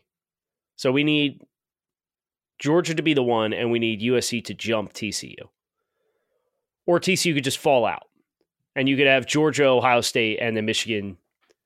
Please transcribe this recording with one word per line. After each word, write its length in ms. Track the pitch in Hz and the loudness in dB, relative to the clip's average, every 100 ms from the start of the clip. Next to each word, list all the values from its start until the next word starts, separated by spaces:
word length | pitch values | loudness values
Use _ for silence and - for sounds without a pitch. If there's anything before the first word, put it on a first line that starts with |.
| _ _ _ _ _ _ _ - | _ _ _ _ _ _ _ -4
So 140 | 135 | 0
we 120 | 135 | 2
need 380 | 151 151 143 - - _ _ _ _ _ _ _ _ _ _ - | 2 2 0 -4 -20 _ _ _ _ _ _ _ _ _ _ -8
Georgia 380 | 139 170 160 156 | 0 0 0 -2
to 60 | |
be 100 | 160 | 0
the 100 | 143 | 2
one, 300 | 123 113 107 | 2 2 0
and 160 | 95 117 | -2 -2
we 80 | 120 | 0
need 220 | 113 107 | 0 -2
U 160 | 117 120 | 0 0
S 100 | - | -2
C 140 | 117 | -6
to 120 | - | -8
jump 400 | 98 107 110 98 | -10 -4 -4 -4
T 180 | - 107 | -8 -8
C 240 | - - - | -8 -12 -18
U. 120 | - _ _ _ _ _ _ _ _ _ _ _ _ _ - | -20 _ _ _ _ _ _ _ _ _ _ _ _ _ 0
Or 120 | 175 | 0
T 160 | - 185 | 2 0
C 140 | 175 | 0
U 60 | 139 | 0
could 80 | |
just 160 | 127 - | -2 -2
fall 260 | 147 131 104 | 2 2 2
out, 220 | - - _ _ _ _ _ _ 143 | -4 -12 _ _ _ _ _ _ -4
and 140 | 135 | 0
you 80 | 135 | 2
could 80 | 139 | 4
have 200 | 135 117 | 4 2
Georgia, 380 | 147 156 143 139 | 0 0 2 4
Ohio 360 | 127 127 120 | 4 4 2
State, 380 | - 127 110 104 | 2 0 0 0
and 160 | 117 110 | -2 -2
then 80 | 107 | -2
Michigan. 520 | 104 113 107 98 87 _ _ _ _ | -4 -4 -6 -6 -12 _ _ _ _